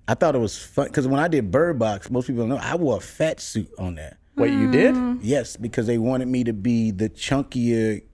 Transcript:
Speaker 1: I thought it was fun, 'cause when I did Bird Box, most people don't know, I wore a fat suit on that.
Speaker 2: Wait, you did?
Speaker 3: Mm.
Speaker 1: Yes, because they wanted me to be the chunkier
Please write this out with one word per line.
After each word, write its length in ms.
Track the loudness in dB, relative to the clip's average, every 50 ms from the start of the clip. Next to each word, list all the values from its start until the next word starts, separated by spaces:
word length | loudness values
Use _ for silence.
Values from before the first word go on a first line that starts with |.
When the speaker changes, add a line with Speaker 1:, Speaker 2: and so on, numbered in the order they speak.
| -4 -2
Speaker 1:
I 40 | 0
thought 200 | 2 2 2 2
it 40 | 2
was 180 | 0 -2 -4
fun, 320 | -8 -14 -6 -2 -2 -2 -2
'cause 180 | 0 0 0
when 120 | 2 2 2
I 80 | 2 2
did 220 | 2 0 2 2
Bird 280 | 2 2 2 2 2 0
Box, 300 | 0 0 -2 -4 -6 -4
most 180 | -4 -2 -2
people 140 | -2 -2 -2
don't 80 | -2 -2
know, 80 | -2 -2
I 140 | -2 -4 -2
wore 220 | 0 0 0 0
a 40 | 0
fat 380 | -4 -6 -4 -2 -2 -2 -2 -4
suit 300 | -8 -8 -6 -6 -6 -6 -8 -8
on 160 | -8 -6 -6
that. 220 | -8 -12 -16 -18 -20 _ _ -2
Speaker 2:
Wait, 160 | 0 2 2
you 180 | 4 4 4 4
did? 240 | 6 6 6 4 4
Speaker 3:
Mm. 260 | 2 0 -2 -2 -2
Speaker 1:
Yes, 340 | 0 0 0 0 0 -2 -8
because 320 | -8 -8 -6 -2 -2 0
they 100 | 0 2
wanted 300 | 2 2 0 0 0 -2
me 160 | 0 0 0 0
to 100 | 0 -2
be 380 | -2 0 0 2 2 2 0
the 160 | 0 -2 -2
chunkier 960 | -4 -4 -6 -4 -2 0 -2 -2 -2 -2 -2 0 2 2 2 2 0 -2 -4 -8 -16